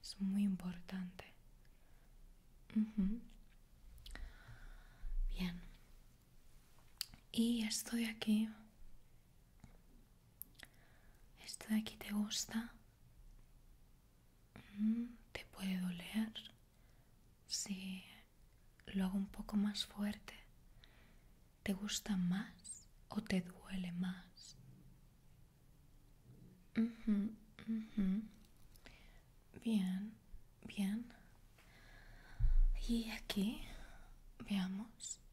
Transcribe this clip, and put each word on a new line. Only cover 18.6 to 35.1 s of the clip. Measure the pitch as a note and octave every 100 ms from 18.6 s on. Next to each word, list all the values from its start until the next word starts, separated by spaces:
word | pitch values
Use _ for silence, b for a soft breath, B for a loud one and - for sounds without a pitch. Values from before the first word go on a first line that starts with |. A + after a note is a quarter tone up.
| - - -
lo | G3 F#3+
hago | G3
un | G3
poco | - G#3+ G#3+
más | G3+ G3+ -
fuerte, | - G#3 G#3 - - - - - b b b b b b b - -
¿te | -
gusta | F#3+ G3+ - - F#3+
más | F3+ F#3 A#3 - - - - - -
o | G#3
te | G#3+ F#3
duele | F3+ - - F#3+ F3+
más? | F3 F#3 F3+ - - - - - - - - - - - - - - - - - - - - - - - - - -
Ujú, | A3+ - - G3+ G3+ - - - -
ujú. | A3+ A3 - F#3+ G3 A3 - - - - - B B B B B - - -
Bien, | A3+ A3 F#3 F#3 G#3 A3 - - - - -
bien. | - G3 G#3+ A#3+ - - - - - B B B B B B B B B B B - -
Y | A#3 A3+
aquí, | A3 - G#3 G3 C4 B B B B B B - - A3+
veamos. | G3+ F#3 F#3+ A#3 - -